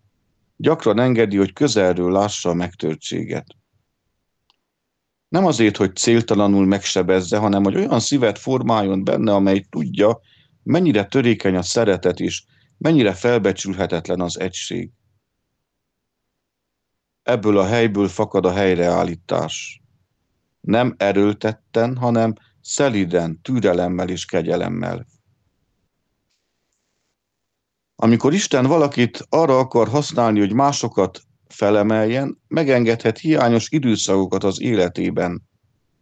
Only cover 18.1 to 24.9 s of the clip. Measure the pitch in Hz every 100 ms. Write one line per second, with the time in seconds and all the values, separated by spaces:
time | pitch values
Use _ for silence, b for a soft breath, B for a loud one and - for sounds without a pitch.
18.1 | - 104 95 90 95 95 87 87 87 87
19.1 | 120 - 90 78 - - - _ _ _
20.1 | _ _ _ _ _ - 110 123 - 101
21.1 | 98 104 104 110 110 _ 117 117 127 123
22.1 | 117 113 107 b b - - 143 104 87
23.1 | 87 82 82 - 127 98 87 90 90 90
24.1 | 90 - 87 85 87 90 90 -